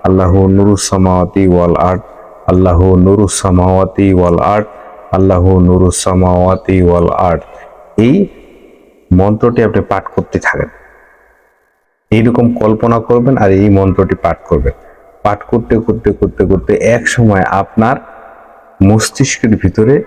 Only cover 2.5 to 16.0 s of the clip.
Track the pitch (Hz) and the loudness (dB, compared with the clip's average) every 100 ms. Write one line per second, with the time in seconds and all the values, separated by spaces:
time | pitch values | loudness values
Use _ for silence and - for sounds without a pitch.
2.5 | 90 92 85 95 92 92 101 101 - 98 | 0 2 2 2 4 4 2 0 -2 -2
3.5 | 90 90 92 95 - 98 92 87 85 78 | 0 2 0 0 0 2 2 2 0 0
4.5 | 107 107 - - - - 95 95 92 90 | -2 -4 -12 -20 -20 -6 -2 0 2 2
5.5 | 92 90 90 90 85 - 92 92 90 90 | 2 2 2 0 -2 -2 0 0 2 0
6.5 | 92 - 95 90 87 85 - 92 80 - | -2 -2 0 2 2 0 0 -2 -2 -8
7.5 | - - - - - 117 175 190 - - | -20 -20 -20 -12 -2 0 0 -2 -8 -20
8.5 | - - _ _ _ _ 90 98 104 120 | -20 -20 _ _ _ _ 0 2 0 -2
9.5 | 120 110 107 - 95 - - 90 - - | 0 0 -2 -4 -6 -4 -8 -6 -6 -6
10.5 | - 139 - - _ _ _ _ _ _ | -6 -8 -12 -20 _ _ _ _ _ _
11.5 | _ _ _ _ _ _ 107 113 120 120 | _ _ _ _ _ _ 0 0 2 0
12.5 | 120 107 110 117 117 113 120 120 131 101 | 0 -2 0 0 -2 0 0 0 0 2
13.5 | 95 104 98 98 92 92 92 85 80 - | 2 2 2 2 0 -2 -2 -4 -6 -4
14.5 | 78 69 - - - _ _ 104 104 - | -4 -4 -8 -18 -20 _ _ -6 -6 -4
15.5 | 120 113 113 - 107 | -4 -2 -4 -2 -4